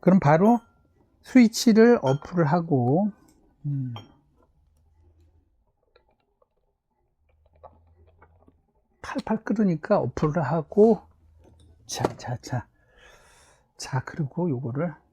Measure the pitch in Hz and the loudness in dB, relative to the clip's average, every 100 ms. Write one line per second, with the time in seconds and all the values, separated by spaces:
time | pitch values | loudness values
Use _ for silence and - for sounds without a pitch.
0 | - 185 147 160 202 233 - _ _ _ | 4 4 4 4 4 2 -2 _ _ _
1 | _ _ - 254 226 - - 214 233 233 | _ _ 0 4 4 4 2 6 6 4
2 | 131 139 - 180 156 175 165 143 120 156 | 2 -2 -2 -2 0 0 0 -2 0 0
3 | 208 - _ _ _ _ 143 139 127 113 | -2 -6 _ _ _ _ -8 -6 -8 -12
4 | 107 _ _ _ _ _ _ _ _ _ | -18 _ _ _ _ _ _ _ _ _
5 | _ _ _ _ _ _ _ _ _ _ | _ _ _ _ _ _ _ _ _ _
6 | _ _ _ _ _ _ _ _ _ _ | _ _ _ _ _ _ _ _ _ _
7 | _ _ _ _ _ _ - _ _ _ | _ _ _ _ _ _ -20 _ _ _
8 | _ _ _ _ _ _ _ _ _ _ | _ _ _ _ _ _ _ _ _ _
9 | - 285 - 220 - 208 208 160 - 202 | -12 -12 -8 -8 -6 -2 -2 -2 -2 -2
10 | 127 - 156 147 135 165 151 - 220 214 | -2 -4 -4 -2 -4 -6 -4 2 4 2
11 | - _ _ _ _ _ _ _ _ - | -4 _ _ _ _ _ _ _ _ -6
12 | 127 - - 120 - 123 - _ _ _ | -4 -6 -12 -12 -10 -12 -12 _ _ _
13 | - _ _ _ _ _ _ _ - 135 | -20 _ _ _ _ _ _ _ -10 -10
14 | - - 143 - 180 127 131 123 170 147 | -10 -10 -8 -6 -6 -6 -6 -6 -8 -10
15 | _ | _